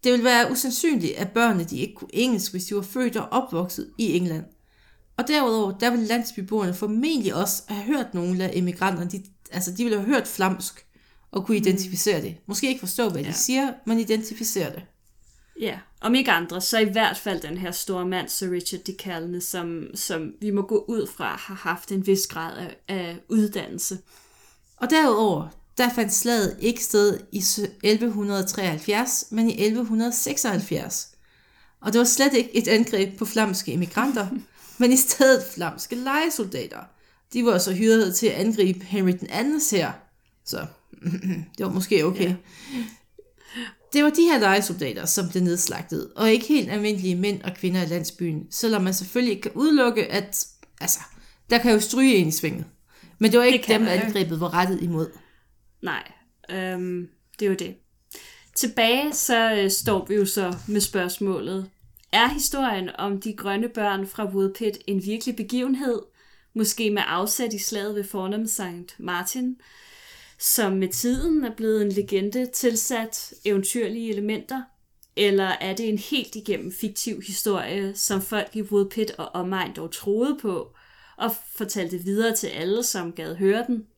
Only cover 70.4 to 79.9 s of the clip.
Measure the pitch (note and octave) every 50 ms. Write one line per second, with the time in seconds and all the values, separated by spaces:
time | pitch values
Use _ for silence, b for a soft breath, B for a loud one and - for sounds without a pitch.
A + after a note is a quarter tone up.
70.4 | - - - - A3 G3 F#3+ F#3+ F#3+ F#3 F#3+ - - A#3+ B3 C4 C#4+ E4+ D#4+ D4+
71.4 | C#4 A#3 A3 A3 A3 A3 A3 G#3+ G#3 G#3 F#3+ G3+ G3 G3+ G3+ F#3+ F#3+ G3+ G#3 B3+
72.4 | B3+ B3 B3 - - B3 A3+ A3 - - B3+ A3+ A3+ A3 - - - - - -
73.4 | - G#3 G3+ G3 G3 - - B3 A#3 F#3 G#3+ A#3 A3+ A3+ G#3+ G3+ G#3 G#3 A3 -
74.4 | - - C4 C4 - - _ _ _ _ _ _ - _ _ - G3+ G3+ G3 G3
75.4 | G3 F#3+ F3+ - - F#3+ F#3+ G3 A#3 A3 G#3+ G3+ G3+ - D4 C#4 - - - A3
76.4 | G#3 - G3 - - F#3 F#3 - - G#3 G3+ - - A#3 G#3+ - F#3+ - F#3+ -
77.4 | - A3 G3 F3+ - - E3 G3+ G3 G3 G3 G3 - - G3+ F#3+ F#3+ - A3+ G#3
78.4 | - - - A3 G#3 G3+ G3+ G3+ G3 G3 - A3+ A3 A3 - - E3 - - F#3
79.4 | F3+ F3+ F#3+ F#3+ F3+ - - - D#3 E3